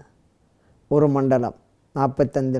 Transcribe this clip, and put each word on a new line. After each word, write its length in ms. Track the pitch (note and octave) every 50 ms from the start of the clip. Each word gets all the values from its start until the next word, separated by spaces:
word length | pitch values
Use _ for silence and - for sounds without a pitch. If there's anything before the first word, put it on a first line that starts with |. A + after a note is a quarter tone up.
| - _ _ _ _ _ _ _ _ _ _ _ _ _ _ _ _ -
ஒரு 160 | C#3+ D3 D3 D3 C#3
மண்டலம் 420 | C#3 C3+ C3+ C3 B2 A#2+ G#2 - _ _ _ _ _ _ _ - C#3+
நாற்பத்தஞ்சு 600 | C#3 C3+ C3 - C#3+ B2 - C#3+ C3 C3 B2+